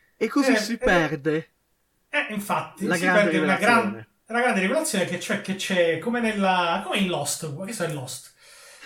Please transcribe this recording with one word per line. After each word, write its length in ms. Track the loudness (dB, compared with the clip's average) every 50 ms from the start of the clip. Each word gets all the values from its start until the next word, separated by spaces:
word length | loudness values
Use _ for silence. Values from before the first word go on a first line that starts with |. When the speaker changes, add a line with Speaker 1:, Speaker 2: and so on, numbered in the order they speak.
| _ _ _
Speaker 1:
E 120 | -4 -4 0
così 240 | 2 2 4 4 4
Speaker 2:
Eh, 40 |
Speaker 1:
si 160 | 2 2 -2 -4
Speaker 2:
eh, 40 | -2
Speaker 1:
perde 720 | 2 4 4 4 2 2 -2 -2 -2 -2 -2 -2 -2 _ _ _ _ _ _ _ _ _ _ _ _ _
Speaker 2:
eh, 240 | -4 -4 -4 -4 -6
infatti, 540 | -6 -4 -2 -2 -4 -4 -6 -10 -6 -2
Speaker 1:
la 80 | -2 0
Speaker 2:
si 80 | 0 2
Speaker 1:
grande 200 | 2 4 4 4
Speaker 2:
perde 140 | 4 2 2
una 140 | 2 2 2
Speaker 1:
rivelazione. 340 | 2 4 4 4 4 4 0
Speaker 2:
gran-, 160 | -4 -8 -12 -18 _ _ _ -6 -2 0
la 20 |
grande 200 | 2 2 2 2
rivelazione 440 | 0 2 0 0 0 0 0 -2 -2
che 140 | -2 -4 -6
c'è, 220 | -4 -4 -6 -4 -4
che 140 | -6 -6
c'è 420 | -4 -4 -2 2 2 2 2 2 0
come 220 | -2 -2 -2 0
nella, 600 | 0 0 0 2 2 2 2 2 2 0 0 -2 -2
come 160 | -2 -2 0
in 100 | 0 0
Lost, 440 | 0 -2 -2 -4 -6 -6 -6 -8 -8
questo 300 | -8 -10 -8 -6 -6 -4
è 80 | -4 -4
Lost. 400 | -6 -8 -10 -12 -14 -16 -18 _ _ -20 -20 -20 -20 -20 -20 -20 -20 -20